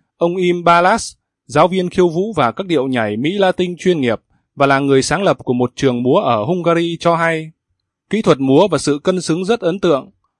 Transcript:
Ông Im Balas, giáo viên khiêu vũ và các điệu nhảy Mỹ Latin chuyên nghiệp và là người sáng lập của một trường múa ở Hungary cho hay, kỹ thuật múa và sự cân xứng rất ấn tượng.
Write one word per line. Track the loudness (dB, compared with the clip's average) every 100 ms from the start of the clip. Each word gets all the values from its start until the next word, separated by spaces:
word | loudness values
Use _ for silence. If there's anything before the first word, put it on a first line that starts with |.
| _ _
Ông | -2 0
Im | 0 0
Balas, | 2 4 4 0 -4 -14 _ _ -4
giáo | 2 2
viên | 2 -2
khiêu | 0 0
vũ | 0 -4 0
và | -2
các | -2 -2
điệu | -2 0
nhảy | -2 -2 -2
Mỹ | -4 0
Latin | 0 0 -4 -2
chuyên | -2 0
nghiệp | 0 -2 _ _ _
và | -2 2
là | 2
người | 2 2
sáng | 2 0
lập | 0 -2
của | -2
một | -2 -2
trường | -2 -2 0
múa | 0 0
ở | 2 0
Hungary | -2 -2 0 0 -2 -2
cho | 0 0
hay, | 0 -2 -8 -16 _ _ _ _ _
kỹ | -2
thuật | 0 2
múa | 4 4 4
và | 0
sự | -2 -2
cân | -2 -2
xứng | -2 -4
rất | -2 -2
ấn | -2 -2
tượng. | 0 0 -2 _ _ _